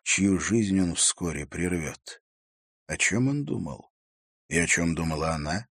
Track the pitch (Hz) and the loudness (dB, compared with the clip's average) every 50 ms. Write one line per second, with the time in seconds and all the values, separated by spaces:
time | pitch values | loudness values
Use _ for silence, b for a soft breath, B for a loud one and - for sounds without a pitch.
0 | - - - 92 98 98 95 82 78 85 107 117 107 95 95 95 92 87 80 - | -4 -2 0 2 4 4 4 2 2 2 2 2 2 4 4 4 2 2 2 2
1 | - - - - 90 82 76 71 73 - - 82 87 90 90 85 76 69 - - | 0 0 0 -2 -4 -6 -4 -6 -8 -8 -4 -4 -2 -2 -2 -2 -4 -6 -8 -12
2 | _ - - - _ _ _ _ _ _ _ _ _ _ _ _ _ - 78 - | _ -20 -20 -20 _ _ _ _ _ _ _ _ _ _ _ _ _ -8 -4 -2
3 | - - 92 117 127 135 143 147 143 143 - - 87 73 62 50 - _ _ _ | 0 0 2 2 2 2 0 -2 -2 -4 -4 -4 -6 -6 -8 -12 -16 _ _ _
4 | _ _ _ _ _ _ _ _ _ - 76 85 82 - - 85 85 85 78 80 | _ _ _ _ _ _ _ _ _ -2 0 2 2 2 2 2 2 0 0 0
5 | 82 80 78 76 80 80 80 76 73 76 85 104 120 - | -2 -2 -2 0 0 0 0 -2 -2 -2 -4 -4 -6 -10